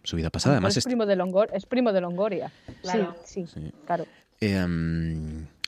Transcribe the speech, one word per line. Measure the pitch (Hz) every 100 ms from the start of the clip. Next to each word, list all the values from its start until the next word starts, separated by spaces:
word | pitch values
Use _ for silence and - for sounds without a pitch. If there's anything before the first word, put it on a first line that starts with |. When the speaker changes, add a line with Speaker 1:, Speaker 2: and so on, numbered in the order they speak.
Speaker 1:
su | - 85
vida | 80
pasada. | - -
Speaker 2:
A | 139
lo |
mejor | 190
Speaker 1:
Además, | 202
Speaker 2:
es |
Speaker 1:
est- | 247
Speaker 2:
primo | 247 214
de | 190
Longor-, | 180 185 220
es | 190 -
primo | 254 240
de | 190
Longoria. | 175 175 214 175 143 - - -
Speaker 3:
Claro. | 185 226 180 175
Speaker 2:
Sí, | - - 170
sí, | -
Speaker 1:
Sí. | 151 -
Speaker 2:
claro. | - 170 156 - _ _
Speaker 1:
Em, | 107 95 90 85 82 82 82 80 78 78 78 -